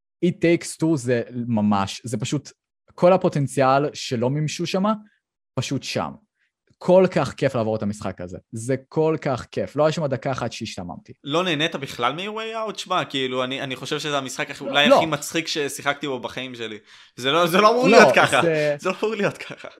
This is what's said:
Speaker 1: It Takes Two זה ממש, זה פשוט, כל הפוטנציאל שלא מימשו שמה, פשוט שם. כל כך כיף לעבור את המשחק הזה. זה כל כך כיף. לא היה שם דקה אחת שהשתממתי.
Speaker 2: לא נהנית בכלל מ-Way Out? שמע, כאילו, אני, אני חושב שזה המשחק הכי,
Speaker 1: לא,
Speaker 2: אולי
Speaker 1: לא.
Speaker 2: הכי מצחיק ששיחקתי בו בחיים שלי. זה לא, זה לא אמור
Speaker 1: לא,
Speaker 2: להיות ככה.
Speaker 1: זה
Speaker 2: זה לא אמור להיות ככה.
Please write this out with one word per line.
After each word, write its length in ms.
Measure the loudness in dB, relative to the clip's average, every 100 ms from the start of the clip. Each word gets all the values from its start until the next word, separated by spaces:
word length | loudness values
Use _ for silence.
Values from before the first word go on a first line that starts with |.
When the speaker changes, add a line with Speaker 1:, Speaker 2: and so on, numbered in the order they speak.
| _ _
Speaker 1:
It 100 | -2
Takes 420 | 2 2 2 -2 -4
Two 140 | -2 0
זה 260 | 0 -2 -2 -6 -2
ממש, 540 | 0 2 2 0 -4
זה 140 | -8 -6
פשוט, 340 | -4 -4 -6 -16 _ _ _
כל 180 | 2 4
הפוטנציאל 800 | 4 2 0 -2 2 2 4 0
שלא 360 | -4 -6 -2 -2
מימשו 360 | -2 -4 -4 -4
שמה, 280 | -2 0 -2 -6 _ _ _ _
פשוט 280 | -8 -4 -6
שם. 300 | -6 -6 -6 -8 _ _ _ _ _ _
כל 260 | 4 6 6
כך 240 | 2 -2
כיף 200 | 0 -2
לעבור 220 | 0 0 -2
את 60 |
המשחק 380 | -4 -4 -8 -8
הזה. 180 | -12 -14 -14
זה 240 | -10 -4 -4 -4
כל 280 | -2 0 0
כך 260 | -2 -6 -6
כיף. 300 | -6 -6 0
לא 80 |
היה 80 | 0
שם 140 | 2 -2
דקה 260 | -4 -4
אחת 200 | -4 -6
שהשתממתי. 600 | -8 -10 -10 -12 -14 -18 -16
Speaker 2:
לא 200 | -4 -2
נהנית 320 | 0 -2 -2 -4
בכלל 360 | -10 -4 -2
מ-Way 600 | -2 -6 -8 -8 -8 -8
Out? 60 | -8
שמע, 260 | -4 -4
כאילו, 400 | -2 -4 -2 -2
אני, 180 | -4 -4
אני 140 | -8 -8
חושב 220 | -6 -6
שזה 200 | -4 -4
המשחק 320 | -4 -8 -10
הכי, 140 | -8
Speaker 1:
לא, 60 | -2
Speaker 2:
אולי 180 | 2 6
Speaker 1:
לא. 80 | 6
Speaker 2:
הכי 100 | 4
מצחיק 420 | -2 -4 -6 -4
ששיחקתי 580 | -4 -4 -4 -4 -4 -4
בו 140 | -6
בחיים 340 | -8 -10 -12
שלי. 240 | -10 -10 -12 -16 -20 -20 -6
זה 160 | 0
לא, 140 | 2 4
זה 140 | 6
לא 100 | 6
אמור 180 | 6 8
Speaker 1:
לא, 100 | 8
Speaker 2:
להיות 160 | 10
ככה. 280 | 8 6 4
Speaker 1:
זה 340 | 2 2 0 0
Speaker 2:
זה 100 | -2
לא 60 | -2
אמור 120 | -2
להיות 240 | -2 -2 -4
ככה. 300 | -10 -16 -16 -20